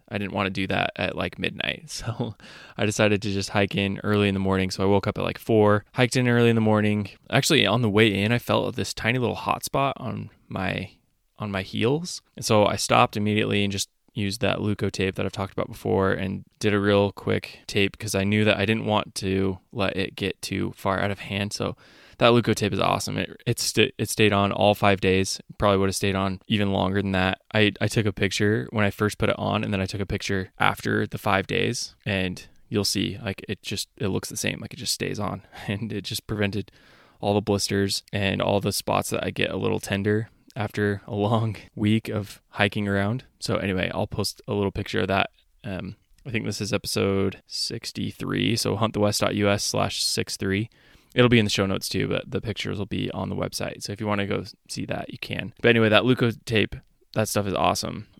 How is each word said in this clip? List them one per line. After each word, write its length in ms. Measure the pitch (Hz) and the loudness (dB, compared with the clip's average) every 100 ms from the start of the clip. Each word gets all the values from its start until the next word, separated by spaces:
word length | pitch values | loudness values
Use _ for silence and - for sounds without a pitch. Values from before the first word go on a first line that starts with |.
| - | -10
I 80 | 104 | -6
didn't 160 | 98 | -4
wanna 160 | 98 98 | -2 -2
do 180 | 98 95 | -2 -2
that 240 | 98 - - | -2 -2 -2
at, 180 | 95 | -4
like, 240 | 85 90 - | -4 -6 -4
midnight. 520 | - - - - - | -6 -4 -6 -8 -10
<laughs> 0 | |
So 460 | - - 113 117 - - - - - | -10 -6 -6 -8 -10 -18 -20 -14 -4
I 80 | 107 | -2
decided 340 | 104 107 101 | 2 2 2
to 120 | 104 | 0
just 180 | 98 95 | -4 -2
hike 240 | 104 101 | 0 0
in 260 | 98 98 98 | 0 -2 -2
early 260 | 104 104 104 | 0 2 2
in 60 | |
the 60 | 95 | 2
morning. 300 | 95 95 92 | 0 0 0
So 120 | - | 0
I 40 | 98 | 2
woke 200 | 101 104 | 2 2
up 120 | - | -2
at, 60 | |
like, 140 | 90 - | -4 -4
four, 460 | - 110 104 104 - | 2 4 6 4 0
hiked 240 | - 120 131 | 0 2 2
in 100 | 123 | 4
early 220 | 120 117 | 6 6
in 60 | |
the 80 | 113 | 4
morning. 480 | 110 107 104 104 104 - - | 4 4 2 0 -2 -10 -2
Actually, 380 | 127 - 131 101 | 0 4 4 6
on 160 | 113 | 4
the 80 | 113 | 4
way 180 | 101 113 | 6 6
in, 240 | 98 104 | 4 2
I 60 | 120 | 0
felt 380 | - 110 101 107 | 2 0 0 -4
this 180 | 101 | -6
tiny 240 | - 110 127 | -4 -2 0
little 160 | 113 | -2
hot 280 | 95 - - | -2 -2 -2
spot 320 | - 139 139 - | -2 -2 -2 -4
on 320 | 120 104 104 - - | -8 -8 -10 -16 -10
my, 440 | 98 92 98 98 - _ _ _ - | -6 -4 -4 -8 -14 _ _ _ -10
on 120 | 107 | -6
my 100 | 98 | -6
heels. 600 | 101 107 110 151 180 - - | -4 -2 0 0 -4 -12 -14
And 120 | - - | -8 2
so 180 | 107 | 4
I 120 | 101 110 | 4 2
stopped 400 | - 117 120 107 | 2 4 4 2
immediately 460 | 104 107 107 104 | 0 0 0 0
and 80 | 101 | 0
just 200 | 98 - _ _ | -2 -8 _ _
used 260 | - 101 98 | -6 -4 -2
that 180 | 98 90 | -2 0
Leukotape 560 | 101 98 98 - 95 | -2 -2 -2 -2 -2
that 100 | 98 | -2
I've 80 | 98 | -6
talked 200 | - 95 | -6 -6
about 160 | - 98 | -6 -8
before 440 | 113 104 98 95 | -6 0 2 2
and 320 | 95 95 98 - _ | 0 -2 -6 -10 _
did 160 | 107 | 0
a 60 | 101 | 2
real 320 | 101 101 101 | 4 4 2
quick 480 | - 104 101 - - - | 0 -2 -2 -4 -12 -4
tape 280 | 117 98 - | 0 0 0
'cause 200 | 107 98 | -4 0
I 80 | |
knew 200 | 101 107 | 2 4
that 120 | 107 98 | 4 2
I 100 | 101 | 2
didn't 200 | 110 107 | 0 0
want 280 | 107 - - | 0 -2 -6
to 440 | 98 95 95 92 _ | -2 0 0 -4 _
let 260 | - 95 95 | -4 -2 -2
it 200 | 95 - | -6 -4
get 260 | 95 - | -6 -6
too 300 | - 98 98 | -6 -4 -4
far 240 | - 101 92 | -4 -2 0
out 140 | 98 | -2
of 80 | 98 | -4
hand. 320 | - 98 104 | -6 -4 -4
So 240 | - 101 - - - - - | -4 -6 -6 -16 -20 -20 2
that 140 | 120 | 6
Leukotape 400 | 120 113 107 101 | 6 4 2 0
is 80 | 95 | 2
awesome. 360 | 90 98 101 101 | 2 0 -2 -4
It, 200 | 92 - - | -4 -4 -4
it 140 | 120 | -2
sta-, 320 | - - 107 - | 0 2 2 0
it 120 | 113 | -4
stayed 240 | - 107 | 2 4
on 180 | 101 101 | 4 2
all 240 | 98 101 | 4 4
five 260 | 107 104 95 | 4 2 4
days. 400 | 95 92 95 - - - | 2 2 0 -4 -10 0
Probably 220 | 104 98 | 4 4
would 100 | 95 | 2
have 60 | |
stayed 220 | - 101 95 | 0 0 0
on 240 | 95 92 - | -2 -4 -2
even 240 | 104 101 | 0 2
longer 280 | 98 92 98 | 2 0 0
than 120 | 98 | 0
that. 280 | 95 92 92 - | 2 0 -2 -2
I, 180 | 110 104 98 | 2 2 2
I 60 | 104 | -2
took 200 | 123 101 | 0 0
a 60 | |
picture 540 | - 101 - 104 113 - | 0 -2 2 2 0 -2
when 140 | 113 | 0
I 60 | 101 | 0
first 280 | - 107 - | 0 -2 0
put 100 | - | -2
it 100 | - | 0
on, 240 | 101 101 | 0 -2
and 100 | 110 | 0
then 80 | 98 | -2
I 60 | 95 | -2
took 140 | 101 | -4
a 60 | 95 | -4
picture 440 | 104 - 98 92 - | -4 -2 -4 -4 0
after 480 | 101 101 110 107 107 | 0 0 -2 -2 -2
the 120 | - | -4
five 280 | 107 98 98 | 0 0 0
days, 480 | 95 104 123 - - | -2 -2 -4 -8 -10
and 400 | - 98 92 92 - - - | -4 -2 -2 -6 -14 -20 -6
you'll 160 | 107 | -2
see, 340 | 98 98 95 95 | -2 -2 -4 -4
like, 220 | 107 - - | -8 -8 -8
it 140 | 101 | -10
just, 260 | - 101 - - | -8 -8 -8 -6
it 100 | 101 | -4
looks 220 | 101 - | -2 -4
the 60 | 110 | -6
same. 220 | 98 90 | -4 -4
Like, 120 | - | -8
it 60 | - | -8
just 160 | 98 | -6
stays 260 | - 95 98 | -4 -4 -4
on, 220 | 95 98 - | -6 -6 -12
<laughs> 120 | - - | -10 -6
and 240 | 101 110 | -4 -4
it 100 | 104 | -6
just 240 | - 104 - | -6 -8 -6
prevented 460 | 107 101 101 - - - - _ _ | -2 -2 -2 -8 -14 -20 -20 _ _
all 140 | 101 | 0
the 60 | 104 | 2
blisters 600 | - 101 - 98 98 - - | 2 0 2 0 0 -2 -4
and 300 | 101 98 98 | -2 0 0
all 180 | 98 101 | 2 2
the 120 | 101 | 0
spots 380 | - - 101 - | -2 0 0 0
that 140 | 107 | -2
I 60 | 98 | -2
get 220 | - 82 | -2 -2
a 40 | 92 | -2
little 220 | 104 101 | -2 -2
tender 520 | - 101 104 107 113 _ _ - | -2 -2 0 0 -2 _ _ -8
after 460 | 104 - 104 101 - | -6 0 0 -2 -4
a 80 | |
long 400 | 101 104 113 110 98 - | 0 2 2 0 -4 -12
<laughs> 80 | - | -2
week 320 | 104 110 - | 2 2 0
of 340 | 107 101 - _ | -4 -6 -12 _
hiking 400 | - 104 110 101 | 0 0 0 0
around. 340 | 98 101 127 - _ | 0 0 -2 -8 _
So 200 | - 107 | -4 -2
anyway, 340 | 98 92 90 | 0 0 -2
I'll 140 | 92 104 | -2 -4
post 340 | - 98 - - | -4 -6 -6 -6
a 60 | |
little 180 | 104 98 | -2 -2
picture 260 | 104 98 101 | -4 -4 -4
of 80 | 95 | 0
that. 240 | 95 - _ _ _ | 0 0 _ _ _
Um, 320 | 107 90 92 104 _ _ - | -12 -10 -10 -14 _ _ -8
I 40 | |
think 140 | 110 | -6
this 160 | 110 - | -6 -6
is 120 | 101 | -4
episode 720 | 104 - 107 98 98 98 - _ | -4 -2 0 0 2 0 -4 _
sixty-three, 1080 | - - 113 - - 98 - 95 98 104 113 | -8 -6 -6 -10 -8 -8 -6 -4 0 2 2
so 180 | 104 | 0
hunt 200 | 101 107 | 0 0
the 40 | 104 | 2
west 220 | 104 - | 0 2
dot 160 | 98 101 | 0 2
U 120 | 101 | 2
S 140 | 101 | 2
slash 400 | - 104 98 - | 0 0 -2 -2
six 340 | - - - - | -2 -2 -4 -4
three. 320 | 98 98 117 _ _ - _ | 0 0 -2 _ _ -20 _
It'll 140 | 131 123 | 4 6
be 100 | 120 | 6
in 60 | |
the 60 | 104 | 4
show 140 | - | 2
notes 240 | 98 98 - | 0 -2 -2
too, 200 | 95 101 | -2 0
but 200 | - - | -2 -4
the 120 | - | -6
pictures 380 | 113 101 101 98 | -6 -6 -6 -6
will 80 | 98 | -4
be 240 | 98 101 | -4 -4
on 160 | 98 98 | -4 -4
the 80 | 95 | -4
website. 480 | 95 - 95 - | -4 -4 -6 -6
So 80 | - | -8
if 80 | 104 | -6
you 80 | 107 | -2
wanna 180 | 104 98 | -2 -2
go 160 | 101 98 - - | -4 -6 -14 -12
see 160 | 110 - | -8 -6
that, 260 | - - | -8 -8
you 60 | - | -12
can. 360 | - 101 101 - | -8 -6 -6 2
But 60 | 117 | 4
anyway, 200 | 117 110 | 6 6
that 120 | 104 | 6
Leukotape, 800 | 117 127 120 107 - 110 101 - - _ _ | 4 4 2 -2 -2 0 0 -4 -14 _ _
that 140 | - 107 | -4 0
stuff 180 | 104 101 | -2 0
is 80 | |
awesome. 540 | 65 90 101 85 87 - | 2 2 2 -4 -8 -12